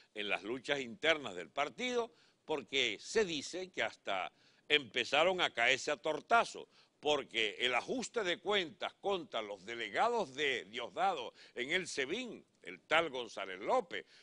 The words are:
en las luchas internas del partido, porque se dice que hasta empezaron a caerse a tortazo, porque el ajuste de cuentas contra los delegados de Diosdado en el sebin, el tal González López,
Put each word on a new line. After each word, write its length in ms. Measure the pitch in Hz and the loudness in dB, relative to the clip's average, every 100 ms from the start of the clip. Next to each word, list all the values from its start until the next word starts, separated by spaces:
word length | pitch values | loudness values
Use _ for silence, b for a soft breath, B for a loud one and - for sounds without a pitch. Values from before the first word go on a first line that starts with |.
| B | B
en 160 | 107 104 | -6 -2
las 140 | 90 | -2
luchas 360 | 98 131 120 143 | -2 -6 -2 -4
internas 540 | 123 104 151 160 123 | -4 0 2 2 0
del 160 | 90 85 | -8 -6
partido, 600 | - 147 - 247 247 233 b b b - | -4 -4 -2 -2 -2 -4 b b b -6
porque 500 | 151 - 135 120 98 | -6 -2 0 0 -2
se 280 | - 220 196 | -2 0 2
dice 440 | 156 117 175 185 | -2 -4 -8 -6
que 120 | - | -2
hasta 500 | 110 - - 98 85 b b b - | -2 -2 -4 -2 -4 b b b 2
empezaron 760 | 147 123 127 113 139 170 185 | 2 2 -2 2 4 6 4
a 100 | 143 | 2
caerse 380 | 117 120 131 - | 4 4 4 2
a 80 | 143 | -2
tortazo, 680 | 156 147 - 233 175 87 - b b _ | -2 -2 4 4 4 -4 -16 b b _
porque 560 | 147 147 104 110 107 - | 2 2 2 0 0 2
el 160 | 123 | 2
ajuste 500 | 120 151 247 214 233 | 2 0 -2 -2 -2
de 140 | 185 165 | 0 -2
cuentas 560 | 190 202 156 101 107 | 0 0 0 -4 -8
contra 480 | - 190 190 143 120 | -4 -2 -2 -2 -6
los 200 | 107 101 95 | -4 -8 -8
delegados 680 | 117 110 120 214 233 156 | -6 -4 2 2 2 -2
de 300 | 131 147 120 | 0 0 0
Diosdado 680 | 85 117 113 117 190 165 107 B B | -4 -8 -6 -2 0 0 -6 B B
en 160 | - 135 | -8 -2
el 160 | 180 170 | -2 -2
sebin, 560 | - 131 214 254 117 - _ | -4 -2 -4 -6 -10 -16 _
el 180 | - 90 - | -14 -14 0
tal 240 | 156 165 | 2 2
González 500 | 127 113 - 98 92 | -2 -6 -6 -6 -6
López, 460 | 131 247 185 101 - b | 0 0 0 -8 -10 b